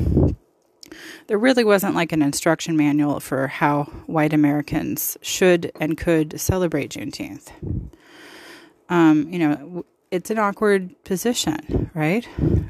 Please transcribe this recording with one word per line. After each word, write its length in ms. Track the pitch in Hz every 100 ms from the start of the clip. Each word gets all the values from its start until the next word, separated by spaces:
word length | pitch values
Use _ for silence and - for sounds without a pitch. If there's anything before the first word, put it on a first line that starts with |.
| - - - - _ _ _ _ - - - - -
There 100 | 208
really 240 | 247 247
wasn't, 320 | 214 202 196
like, 180 | 170 165
an 100 | 160
instruction 520 | 143 143 175 160 -
manual 460 | 160 147 147 147 139
for 280 | - 135 131
how 360 | - 151 147 147 - -
white 260 | 165 151
Americans 840 | 151 147 147 143 160 - - - -
should 500 | - - 185 175 170 -
and 200 | 156 160
could 420 | - 160 156 156
celebrate 500 | - 190 175 151 -
Juneteenth. 600 | - - - - 294 - - - - - - _ - - - - - - _ -
Um, 400 | 175 160 151 147
you 100 | 180
know, 160 | 156 135
w-, 280 | 147 175 - _ -
it's 200 | 185 -
an 80 | 220
awkward 680 | 202 196 214 196 185 -
position, 840 | - 185 233 247 - 311 - - -
right? 340 | 165 151 208 - - - - -